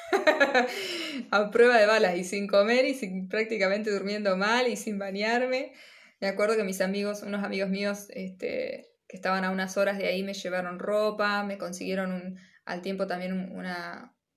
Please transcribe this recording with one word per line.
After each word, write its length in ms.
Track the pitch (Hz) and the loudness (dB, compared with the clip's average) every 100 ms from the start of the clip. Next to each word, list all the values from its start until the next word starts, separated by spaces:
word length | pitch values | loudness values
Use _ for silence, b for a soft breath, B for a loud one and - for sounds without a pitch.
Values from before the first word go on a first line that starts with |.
| - | -2
<laughs> 1160 | 392 302 302 269 262 247 - 370 339 320 277 - | 2 4 4 4 4 2 -2 -6 -6 -6 -8 0
a 200 | 202 208 | 2 4
prueba 280 | 233 240 240 | 6 8 8
de 80 | 208 | 8
balas, 280 | 220 190 180 | 6 4 2
y 60 | |
sin 220 | 185 202 202 | -2 -4 4
comer, 380 | 202 214 247 | 4 6 4
y 80 | 285 | 4
sin, 340 | 269 196 185 185 | 0 -4 -6 -4
prácticamente 600 | 214 220 214 190 208 214 | -2 -2 0 2 2 0
durmiendo 460 | 196 190 208 202 185 | -2 -2 -2 0 2
mal, 320 | 208 240 247 | 2 2 2
y 80 | 208 | -2
sin 220 | 220 202 | -4 -6
bañarme. 760 | 196 196 214 240 254 254 294 B B B B B | -6 -4 0 0 0 -2 -4 B B B B B
Me 80 | 196 | -4
acuerdo 280 | 190 208 220 | 0 2 2
que 80 | |
mis 160 | 196 185 | 0 -2
amigos, 420 | 185 202 202 202 | -2 0 -2 -4
unos 220 | 202 202 | -6 -4
amigos 240 | 202 190 196 | -4 -2 -2
míos, 380 | 196 202 202 - | -2 -2 -4 -10
este, 800 | - 190 185 - - - - - _ - | -10 -10 -8 -6 -4 -6 -8 -14 _ -18
que 100 | 185 | -8
estaban 280 | 185 190 | -2 -2
a 60 | 190 | -2
unas 260 | 190 190 202 | -2 -2 0
horas 220 | 196 196 | 0 0
de 80 | 180 | -2
ahí, 160 | 185 | -2
me 120 | 196 | -4
llevaron 440 | 196 180 180 180 180 | -6 -4 -4 -4 -6
ropa, 640 | 202 214 214 208 208 202 | -2 0 0 0 -2 0
me 140 | 202 196 | -4 -6
consiguieron 540 | 175 185 185 190 185 | -8 -8 -4 -4 -2
un, 260 | 185 185 185 B B | -4 -8 -12 B B
al 160 | - 180 | -10 -8
tiempo 260 | 185 190 190 | -6 -4 -4
también 260 | 180 185 | -4 -4
un, 200 | 190 185 | -4 -6
una, 640 | 185 185 175 175 - - _ _ | -8 -8 -8 -10 -14 -18 _ _